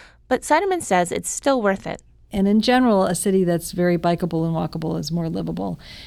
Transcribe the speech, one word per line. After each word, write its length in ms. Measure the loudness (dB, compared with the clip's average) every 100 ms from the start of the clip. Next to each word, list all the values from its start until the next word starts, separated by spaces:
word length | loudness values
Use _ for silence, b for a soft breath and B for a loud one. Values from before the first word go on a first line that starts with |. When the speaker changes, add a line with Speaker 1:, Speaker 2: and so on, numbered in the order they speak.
| B B _
Speaker 1:
But 140 | -4
Seiderman 400 | 2 2 2 -2
says 300 | 2 2 2
it's 180 | -4 -6
still 320 | -4 0 2
worth 240 | 2 0 -6
it. 160 | -12 _ _ _
Speaker 2:
And 160 | 0 2
in 120 | 4
general, 460 | 4 4 4 4 2
a 80 |
city 300 | 0 2 2
that's 300 | 2 0 -2
very 220 | 0 2 2
bikeable 480 | 0 0 -2 -2
and 120 | -2 -2
walkable 440 | -4 -4 -4 -4
is 120 | -4
more 180 | -4 -4
livable. 500 | -4 -6 -6 -6 -8 B B